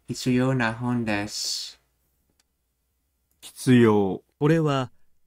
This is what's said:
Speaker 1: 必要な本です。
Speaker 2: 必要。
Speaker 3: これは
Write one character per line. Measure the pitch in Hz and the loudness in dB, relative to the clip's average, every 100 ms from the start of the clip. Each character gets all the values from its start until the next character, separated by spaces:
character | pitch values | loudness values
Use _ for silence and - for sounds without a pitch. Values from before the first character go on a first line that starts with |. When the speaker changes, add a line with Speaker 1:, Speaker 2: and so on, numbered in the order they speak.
| - | -12
Speaker 1:
必 | 120 127 | -8 -2
要 | 127 127 131 | 0 0 0
な | 113 | -2
本 | 117 123 123 | -4 -4 -2
で | 110 104 104 | -2 -4 -6
す。 | - - - - - _ _ _ _ _ _ _ _ _ _ _ _ _ _ _ _ | -8 -8 -8 -10 -18 _ _ _ _ _ _ _ _ _ _ _ _ _ _ _ _
Speaker 2:
必 | - - - | -20 -4 4
要。 | 123 117 104 98 90 _ - | 6 6 4 0 -4 _ -4
Speaker 3:
こ | 147 | 0
れ | 165 | 2
は | 156 135 127 - _ _ | 0 -2 -4 -12 _ _